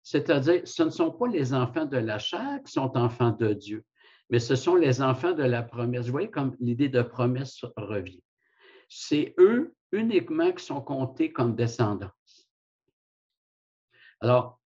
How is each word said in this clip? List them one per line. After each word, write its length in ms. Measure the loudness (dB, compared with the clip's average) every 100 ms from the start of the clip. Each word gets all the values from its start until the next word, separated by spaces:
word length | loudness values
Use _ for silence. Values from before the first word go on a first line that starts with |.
C'est-à-dire, 640 | -2 -2 2 2 4 2 0
ce 160 | 0
ne 60 | 0
sont 220 | 2 -2
pas 160 | 0 -2
les 260 | 0 0
enfants 320 | 0 0 -2
de 120 | -2 -2
la 220 | -2 -4
chair 420 | -6 -6 -6 -8
qui 60 | -6
sont 260 | -4 -2 0
enfants 340 | 0 2 0
de 220 | 2 0
Dieu, 320 | -2 -6 -12 _ _ _ _ _
mais 100 | 0
ce 160 | 2
sont 200 | 0 4
les 260 | 4 4 2
enfants 300 | 0 0 -2
de 120 | 0
la 200 | 0 0
promesse. 440 | -4 -6 -4 -4 -4
Vous 40 |
voyez 200 | -4 -4
comme 260 | -4 -4 -2
l'idée 300 | -4 0 2
de 140 | 2
promesse 600 | 0 -2 -2 -2 -6 -12 -14 -10
revient. 460 | -6 -6 -6 -16 _ _ _ _ -20 -20 _
C'est 460 | -16 -2 -2 -2 6
eux 360 | 6 6 -2 _ _
uniquement 600 | -2 2 0 0 0 0
qui 140 | -2
sont 160 | -8 -8
comptés 500 | -6 -6 -6 -4 -4
comme 240 | 0 -2
descendance. 920 | 0 -2 0 -2 -2 -8 _ _ _ _ _ _ _ _ _ _ _ _ _ _ _ _ _ _ _ -20 _
Alors, 400 | 2 2 2 _